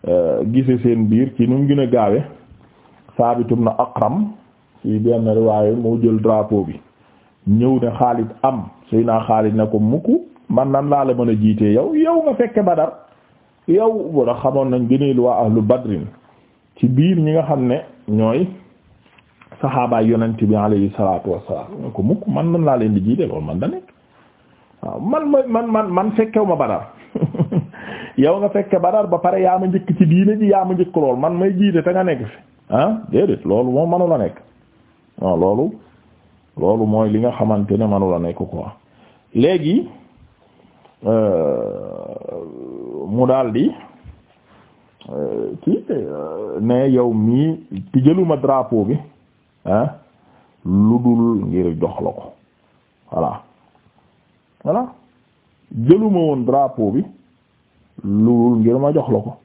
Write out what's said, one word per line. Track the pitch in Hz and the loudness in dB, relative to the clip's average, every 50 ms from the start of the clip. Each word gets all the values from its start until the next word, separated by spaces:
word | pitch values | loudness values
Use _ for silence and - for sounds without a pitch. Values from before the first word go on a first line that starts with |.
| - - | -2 0
euh, | 87 90 87 80 71 110 69 107 | 0 0 2 0 0 -2 -2 0
gise | 117 131 131 127 127 117 107 | 0 0 2 2 0 2 2
seen | 120 117 113 110 104 | 0 2 2 2 2
biir | 107 113 131 131 131 - | 2 2 2 0 0 0
ci | 117 113 | 2 2
nu | 127 135 | 2 2
mu | 143 139 | 2 2
gën | 143 143 | 2 0
a | 135 120 | 2 2
gaawe. | 123 120 110 101 101 127 147 - - - - _ - - - _ _ _ _ _ _ _ _ _ _ - | 2 2 2 2 0 0 -2 -6 -12 -20 -20 _ -20 -20 -20 _ _ _ _ _ _ _ _ _ _ -2
Saabit | 123 117 120 120 120 117 | 0 0 2 0 0 0
ibn | 123 120 117 113 | 0 0 2 0
Aqram | - - - - - - - 107 131 196 214 208 - - _ _ _ _ _ _ _ _ | 0 0 -4 -4 -2 -2 -2 0 0 -2 -4 -4 -6 -14 _ _ _ _ _ _ _ _
ci | _ - 107 107 | _ -4 -2 0
benn | 107 117 120 117 113 110 | 2 2 0 2 2 2
riwaaya | 107 110 113 113 107 107 107 104 110 | 2 2 2 2 2 2 2 2 2
moo | 123 117 113 117 117 | 0 0 0 -2 2
jël | 117 117 110 107 | 2 2 0 2
drapeau | 104 110 110 107 104 - 110 101 92 80 | 2 2 2 2 0 0 0 -2 -2 -2
bi | 82 - - _ _ _ _ _ _ _ _ _ _ _ _ 95 | -8 -12 -16 _ _ _ _ _ _ _ _ _ _ _ _ 2
ñëw | 101 110 120 127 135 127 | 2 4 4 2 2 2
ne | 120 117 113 - | 0 -2 0 0
Xaalid | 131 123 120 120 110 110 110 - - | 0 0 0 -2 -4 -6 -6 -2 -2
am, | 135 131 117 92 98 - - - _ | -2 -2 -2 -8 -10 -14 -20 -12 _
Seydina | - 113 120 117 113 110 110 - | 0 0 2 2 0 0 0 0
Xaalid | 113 110 110 107 104 | 0 2 2 0 2
ne | 110 110 107 | 0 0 0
ko, | 110 107 | 0 0
"Mukk, | 107 107 123 165 160 - 247 349 - - - - _ _ | 0 2 0 0 0 0 0 0 -2 -6 -20 -20 _ _
man | - - 131 135 | 0 0 0 2
nan | 135 139 143 143 | 0 0 0 2
laa | 143 143 135 | 0 2 2
la | 131 123 | 0 0
mën | 120 120 117 | 0 2 0
a | 110 | 0
jiitee | 107 107 107 107 107 107 104 104 | 2 2 2 2 4 2 4 4
yow, | 117 151 - 320 | 2 2 2 0
yow | 302 320 320 339 330 320 | 2 2 2 2 2 0
nga | 302 247 | 0 0
fekke | - 240 226 233 220 196 | 0 -2 0 0 0 2
Badar, | 185 170 156 151 165 - - - _ _ _ _ _ _ _ _ _ _ _ _ - | 2 2 2 0 -2 -4 -12 -20 _ _ _ _ _ _ _ _ _ _ _ _ 0
yow." | 165 202 220 226 226 214 170 156 165 | 2 4 4 2 0 0 -4 -2 0
Wala | 143 127 117 120 - | 0 2 2 0 0
xamoon | - 135 127 139 135 131 | -2 0 0 0 0 0
nañ | 123 127 123 117 | 0 0 2 2
gëneel | 127 139 143 139 135 123 | 2 2 2 2 2 2
waa | 120 123 120 - 117 | 2 2 2 2 0
ahlu | 110 110 113 | 2 2 2
Badrin | 104 104 127 127 - 110 101 82 71 - - - _ _ _ _ _ _ _ _ _ _ _ - | 2 2 0 0 0 -4 -6 -6 -6 -10 -14 -20 _ _ _ _ _ _ _ _ _ _ _ -2
ci | - 123 | 0 0
biir | 127 131 151 180 190 170 | 2 2 2 2 2 2
ñi | 156 151 | 0 2
nga | 156 165 156 | 0 0 0
xam | 143 156 135 127 123 | 0 -2 -2 0 0
ne | 123 156 - - - - - - | -2 -2 -4 -12 -20 -20 -8 -2
ñooy | 104 107 110 110 113 143 185 185 - - - - _ _ _ _ _ _ _ _ _ - _ _ _ _ - _ - - | 0 0 2 2 2 0 -2 -4 -6 -14 -20 -20 _ _ _ _ _ _ _ _ _ -20 _ _ _ _ -20 _ -12 -6
saxaabaay | - 135 127 135 123 120 123 113 110 113 | -6 -2 -2 -2 0 0 0 2 2 2
Yonent | 117 113 113 113 110 110 110 | 2 2 0 -2 -2 -2 0
bi | 104 107 | 2 2
alayhi | 107 104 107 107 101 98 98 98 - | 2 2 2 2 2 0 0 -2 -2
salaatu | 107 98 92 87 - 98 | -2 -2 -2 -2 -2 -4
wassalaam. | 87 82 - - - 80 - - 196 - - | -6 -6 -6 -8 -10 -10 -10 -12 -14 -12 -12
Ne | - - | -10 -6
ko, | - 95 | -2 0
"Mukk, | 113 180 214 - 220 | 0 0 -2 -2 -4
man | - - 156 165 | -4 -2 -2 0
nan | 170 170 160 | 0 0 2
laa | 143 131 127 | 2 2 2
leen | 110 110 107 | 0 0 0
di | 101 | 0
jiite, | 92 107 120 190 170 - | 0 0 0 0 -2 -4
loolu | 92 80 76 | -4 -8 -8
man | 76 78 90 | -6 -6 -6
da | 110 180 | -6 -6
nekk. | 359 370 - - _ _ _ _ _ _ _ _ _ _ _ _ _ _ _ _ _ _ - | -6 -8 -14 -18 _ _ _ _ _ _ _ _ _ _ _ _ _ _ _ _ _ _ -14
Waaw, | - - - | -12 -10 -8
man, | 143 196 285 311 320 285 | -4 -4 -2 -2 0 2
man, | 285 269 262 254 | 2 2 2 2
man, | 226 226 240 233 | -2 -2 0 0
man, | 220 214 214 196 175 | 0 0 0 0 0
man | 175 196 220 | 0 0 0
fekkew | 208 220 220 220 - 220 214 | 0 0 -2 0 0 0 0
ma | 196 175 | 0 0
Badar." | 147 139 110 101 90 98 - - - - - - | 0 0 -2 -2 -4 -6 -10 -20 -20 -20 -14 -6
<laughs> | - 139 - - - - - - - - - - - - - - - - - - - | -4 -4 -4 -2 -4 -4 -2 -2 -4 -4 -6 -14 -18 -16 -16 -16 -14 -16 -10 0 2
Yow | 131 151 175 196 | 2 2 4 2
nga | 202 202 | 0 -2
fekke | 202 202 196 196 - 185 | -2 -2 -2 0 0 0
Badar | 165 180 196 214 202 185 | 2 2 2 0 0 0
ba | 175 170 | -2 0
pare, | - 180 185 190 | 0 0 0 2
yaa | 185 180 180 185 | 2 2 2 2
ma | 190 185 | 0 0
njëkk | 180 190 190 - 180 - | -2 -2 -2 -2 0 2
ci | 196 | 2
diine | 156 160 180 196 202 214 214 | 2 4 4 4 2 2 2
ji, | 220 202 | 2 2
yaa | 196 196 190 | 4 2 2
ma | 185 185 | 0 0
njëkk | 175 180 180 - | -2 -2 0 0
lool, | 165 151 135 123 123 | 0 0 0 0 0
man | 139 160 175 175 | 0 -2 0 0
may | 185 196 196 | 0 0 2
jiite | 180 202 202 170 165 151 | 2 0 2 2 2 0
te | 175 | 0
nga | 180 185 185 | 0 0 0
nekk | 180 156 123 120 107 | 0 -2 -4 -6 -12
fi. | - - - _ _ _ _ _ | -12 -18 -20 _ _ _ _ _
Ah, | - 117 143 196 220 220 220 - | 0 0 0 0 -2 -4 -6 -2
déedéet, | - 113 185 190 104 - - | 0 0 2 2 0 -2 -2
loolu | 82 95 110 123 127 | 0 0 0 0 0
moom | 127 139 160 170 | 0 0 0 0
manu | 180 175 180 175 | 0 0 2 2
la | 220 - | 2 0
nekk. | 208 170 - - - _ _ _ _ _ _ _ _ _ _ _ _ _ _ - | 0 -4 -6 -10 -20 _ _ _ _ _ _ _ _ _ _ _ _ _ _ -6
Non, | - 92 90 82 | -2 0 2 2
loolu, | 87 95 104 110 147 208 - - - - _ _ _ _ _ _ _ _ _ _ _ _ _ - | 2 2 2 0 -2 -4 -4 -10 -20 -20 _ _ _ _ _ _ _ _ _ _ _ _ _ -4
loolu | 76 90 107 113 110 | 0 0 2 2 0
mooy | 107 107 110 110 107 | 0 2 2 2 2
li | 104 107 | 0 0
nga | 113 123 | 0 -2
xamante | 120 - 110 107 110 101 101 101 101 101 | -2 -2 -2 0 0 0 0 0 0 0
ne | 110 107 | 0 0
manu | 101 98 98 95 | 0 0 0 0
la | 90 85 | 0 -2
nekk | 85 85 85 - | -2 -4 -6 -6
quoi. | - 98 - 82 - - - _ _ _ _ _ - _ _ _ _ _ - | -8 -8 -8 -10 -12 -12 -16 _ _ _ _ _ -20 _ _ _ _ _ 0
Léegi, | 113 123 160 190 175 151 151 185 240 - - - - - _ _ _ - _ _ _ _ _ _ _ _ _ _ _ _ _ _ _ - | 2 2 4 2 2 0 0 0 0 -2 -4 -14 -20 -20 _ _ _ -20 _ _ _ _ _ _ _ _ _ _ _ _ _ _ _ -2
euh, | 104 110 113 110 104 95 82 80 73 67 62 55 50 50 50 50 50 50 50 50 - - - - - - - 85 80 - 62 64 65 64 60 62 62 60 69 67 87 | 0 2 2 2 2 0 0 0 0 -2 -2 -4 -6 -8 -10 -12 -12 -14 -14 -14 -14 -14 -14 -14 -12 -12 -12 -14 -14 -16 -16 -16 -14 -14 -14 -14 -12 -12 -10 -8 -4
mu | 104 120 127 127 | 0 2 4 4
daldi, | 131 135 131 120 107 117 165 285 - - - - - - _ - - _ _ _ _ _ _ _ _ _ _ _ _ _ _ _ _ _ - - | 4 2 0 0 0 0 0 0 -2 -6 -20 -20 -20 -20 _ -20 -20 _ _ _ _ _ _ _ _ _ _ _ _ _ _ _ _ _ -18 -12
euh, | - 71 73 64 50 57 55 55 - - | -8 -8 -6 -6 -6 -6 -6 -8 -8 -6
kii, | - - - - - - | -2 -2 -2 -2 -2 -4
euh, | - 135 101 71 73 73 73 78 78 87 107 101 64 76 | -6 -6 -6 -6 -8 -10 -10 -10 -10 -10 -10 -8 -6 -4
ne | 107 117 123 123 135 139 | 0 0 2 2 2 2
yow | 131 127 123 123 113 | 4 2 2 2 2
mii | 110 107 110 120 131 147 160 160 - - - - 95 - - | 2 2 2 2 2 2 0 -2 -6 -10 -12 -12 -12 -12 0
ti | - 139 127 | 0 4 4
jëluma | 143 165 185 185 165 156 135 | 4 4 4 2 0 0 0
drapeau | 127 180 135 135 127 - 123 110 101 | 0 0 0 0 0 0 0 0 0
bi, | 101 139 151 - - _ _ _ _ _ _ _ _ _ _ _ | 0 -2 -4 -6 -10 _ _ _ _ _ _ _ _ _ _ _
ah, | - 92 110 127 151 147 - _ _ _ _ _ _ _ _ _ _ _ _ _ | -2 0 0 0 -2 -6 -12 _ _ _ _ _ _ _ _ _ _ _ _ _
lu | 87 92 98 104 107 117 120 123 | 0 2 4 4 4 4 2 2
dul | 123 120 117 117 117 117 101 95 | 2 2 4 2 2 0 0 -2
ngir | 98 87 92 90 87 82 80 | -2 -2 -2 -2 -2 -2 -2
jox | 82 80 - - | -4 -4 -4 -6
la | - - | -8 -8
ko. | - - - - - _ _ _ _ _ _ _ _ _ _ _ _ _ _ _ | -8 -10 -18 -20 -20 _ _ _ _ _ _ _ _ _ _ _ _ _ _ _
Voilà. | - 82 80 69 - - - _ _ _ _ _ _ _ _ _ _ _ _ _ _ _ _ _ _ _ _ _ _ _ - | -6 -4 -4 -4 -6 -10 -16 _ _ _ _ _ _ _ _ _ _ _ _ _ _ _ _ _ _ _ _ _ _ _ -4
Voilà. | 139 160 226 254 247 - _ _ _ _ _ _ _ _ _ _ _ _ _ _ _ | -2 -2 -2 -2 -6 -10 _ _ _ _ _ _ _ _ _ _ _ _ _ _ _
Jëluma | - - 117 127 170 208 220 214 196 175 | -8 -4 4 6 6 6 6 0 0 2
woon | 165 156 143 131 120 | 0 0 0 -2 0
drapeau | 120 123 139 139 127 127 - 113 101 | 0 0 0 0 -2 -2 -2 -4 -2
bi | 101 135 190 - - _ _ _ _ _ _ _ _ _ _ _ _ _ _ _ _ - - | -2 -2 -4 -6 -12 _ _ _ _ _ _ _ _ _ _ _ _ _ _ _ _ -12 -6
lu | 98 101 104 110 | -2 0 2 2
dul | 117 120 117 117 120 120 113 | 4 4 4 4 2 2 2
ngir | 110 113 120 131 | 2 2 2 2
ma | 139 143 | 0 0
jox | 151 160 123 - | 0 0 0 0
la | 117 - | -2 -2
ko. | - 117 - - | -2 -4 -14 -16